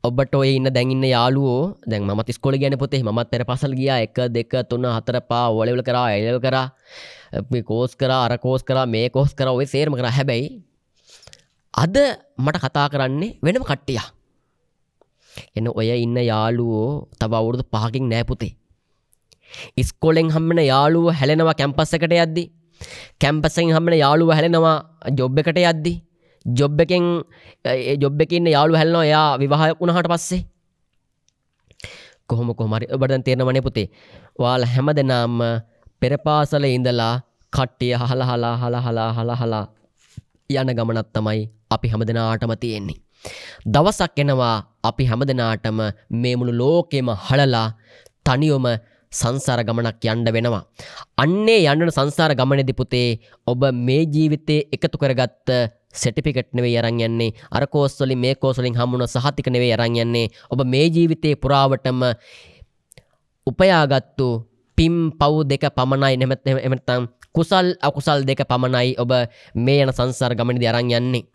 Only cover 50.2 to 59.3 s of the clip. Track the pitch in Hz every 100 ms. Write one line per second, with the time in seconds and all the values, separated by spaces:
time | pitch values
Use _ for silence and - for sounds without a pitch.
50.2 | 117 113 120 107 - - - - - -
51.2 | 139 190 214 226 151 147 170 147 147 165
52.2 | 156 127 127 139 131 - 127 123 123 110
53.2 | _ _ - 123 135 123 123 139 165 147
54.2 | 156 147 - 151 143 - 151 - 139 127
55.2 | 123 _ - 127 117 _ _ - 127 -
56.2 | 151 131 - 123 123 117 117 117 113 117
57.2 | 113 - - 117 139 151 139 - 131 127
58.2 | 123 135 135 131 123 120 123 123 120 123
59.2 | 139